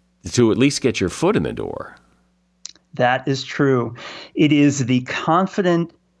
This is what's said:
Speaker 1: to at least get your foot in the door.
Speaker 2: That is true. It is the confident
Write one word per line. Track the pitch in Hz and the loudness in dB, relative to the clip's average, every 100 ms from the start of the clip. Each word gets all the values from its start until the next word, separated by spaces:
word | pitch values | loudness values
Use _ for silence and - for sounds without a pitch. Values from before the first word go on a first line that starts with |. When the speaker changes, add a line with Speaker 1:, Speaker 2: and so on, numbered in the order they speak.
| _ _ 98 | _ _ -6
Speaker 1:
to | - 117 | 2 2
at | 98 | 4
least | 139 - | 2 0
get | 123 104 | -2 -2
your | 90 | -4
foot | - 170 | -2 0
in | 165 | 0
the | 64 | -2
door. | 58 50 - - - _ _ _ _ _ _ - - _ | -6 -8 -10 -14 -18 _ _ _ _ _ _ -20 -20 _
Speaker 2:
That | 123 120 131 143 | -2 0 0 0
is | 131 | -4
true. | - - 143 127 117 120 - - - - | -4 0 2 2 0 -8 -16 -16 -10 0
It | 151 | 2
is | 147 143 135 117 | 4 4 2 0
the | 127 | -2
confident | 127 - - 170 190 - 180 170 170 _ _ _ | -2 -6 0 0 0 0 0 0 -2 _ _ _